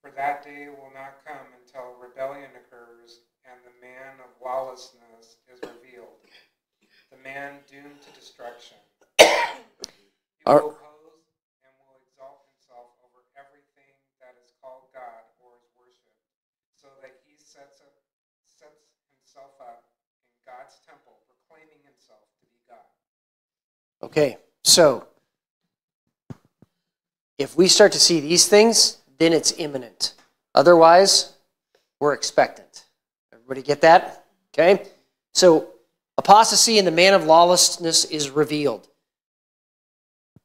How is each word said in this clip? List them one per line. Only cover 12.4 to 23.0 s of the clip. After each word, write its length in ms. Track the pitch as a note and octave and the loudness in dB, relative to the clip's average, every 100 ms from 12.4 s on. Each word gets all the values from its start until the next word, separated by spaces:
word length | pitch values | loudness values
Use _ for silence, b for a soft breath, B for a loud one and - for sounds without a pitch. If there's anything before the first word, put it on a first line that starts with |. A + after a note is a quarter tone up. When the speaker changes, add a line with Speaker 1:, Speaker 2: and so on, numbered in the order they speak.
| C3+ | _
Speaker 1:
himself 400 | _ _ A#2+ A#2+ _ | _ _ -20 _ _
over 180 | B2 B2 B2 C#3 | _ _ _ _
everything 560 | C#3 C#3+ C#3+ C#3 C#3 C#3 C3+ _ | _ _ _ _ _ _ _ _
that 160 | B2+ B2 | _ _
is 80 | A#2+ _ | _ _
called 320 | C3 B2+ B2+ | -20 -20 _
God 320 | C3+ B2 A2+ A2+ _ | -20 -20 -20 _ _
or 160 | B2 | _
is 140 | A#2+ _ A#2+ | _ _ _
worshipped, 460 | B2 _ _ _ _ _ _ _ _ | _ _ _ _ _ _ _ _ _
so 140 | _ C#3 C#3 | _ _ _
that 160 | C3 _ | -20 _
he 140 | _ _ | _ _
sets 400 | _ _ _ _ | _ _ _ _
up, 160 | _ _ _ _ _ _ | _ _ _ _ _ _
sets 400 | _ _ D3+ _ _ _ _ | _ _ _ _ _ _ _
himself 400 | C3+ _ _ C3+ _ | _ _ _ -20 _
up 240 | A#2 - _ _ _ _ _ | -20 -20 _ _ _ _ _
in 80 | _ | _
God's 320 | _ A2 C#3 _ | _ -20 -20 _
temple, 320 | _ _ B2 A2+ | _ _ _ _
proclaiming 560 | _ _ _ D#3+ D#3 D3 C#3+ | _ _ _ _ _ _ _
himself 320 | B2+ _ G#2+ _ | _ _ _ _
to 80 | _ _ | _ _
be 80 | A#2+ _ | _ _
God. 240 | A#2 _ _ | -20 _ _